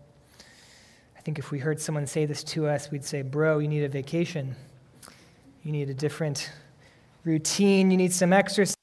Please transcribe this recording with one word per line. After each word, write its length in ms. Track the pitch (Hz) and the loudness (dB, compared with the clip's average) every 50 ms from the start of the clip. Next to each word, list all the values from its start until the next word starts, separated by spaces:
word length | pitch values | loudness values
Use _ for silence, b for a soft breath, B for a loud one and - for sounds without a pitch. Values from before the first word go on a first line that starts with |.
| - _ _ B B B B B B B B B B B B B B B B B B B B - | -20 _ _ B B B B B B B B B B B B B B B B B B B B -12
I 20 | |
think 200 | - - 151 143 | -10 -8 -8 -6
if 100 | 131 - | -6 -6
we 80 | 147 139 | -6 -4
heard 220 | 127 156 156 151 | -2 -4 -4 -4
someone 260 | - - 156 151 143 | -4 -4 -4 -4 -4
say 200 | 131 - 165 151 | -4 -2 -2 -2
this 180 | 147 147 143 - | -2 -2 -6 -8
to 240 | - - 160 156 147 | -8 -4 -2 0 0
us, 240 | 147 143 - - 151 | 0 -2 -4 -6 -10
we'd 120 | 143 131 | -8 -8
say, 180 | - - 143 135 | -6 -6 -6 -6
"Bro, 360 | 131 127 147 156 160 156 151 | -4 -2 0 2 2 2 2
you 80 | 151 | 0
need 160 | 147 151 151 147 | 0 0 0 -2
a 60 | 139 | -2
vacation. 680 | 135 139 127 - - 165 175 170 - 156 135 131 127 - - - - - _ _ _ B B B B B B B B B B B - _ - | -4 -6 -6 -4 -2 -2 -2 -2 -4 -6 -8 -8 -10 -12 -16 -20 -20 -20 _ _ _ B B B B B B B B B B B -20 _ -8
You 80 | 156 151 | -4 -4
need 180 | 147 143 139 | -2 -2 -4
a 40 | 135 | -4
different 580 | 131 147 147 147 - 160 151 139 - - - - - - - _ b b b b b b b b b - | -2 -4 -4 -2 -2 -4 -4 -4 -4 -6 -10 -12 -18 -20 -20 _ b b b b b b b b b -2
routine. 680 | 165 160 156 156 - - - 202 196 196 190 190 190 | 0 0 0 0 0 0 4 4 6 6 6 6 6
You 60 | 185 | 6
need 160 | 185 185 180 180 | 4 4 2 2
some 220 | - 185 175 185 | 2 4 6 6
exercise, 400 | 196 190 190 - - 196 - - - | 6 4 4 2 2 2 2 0 0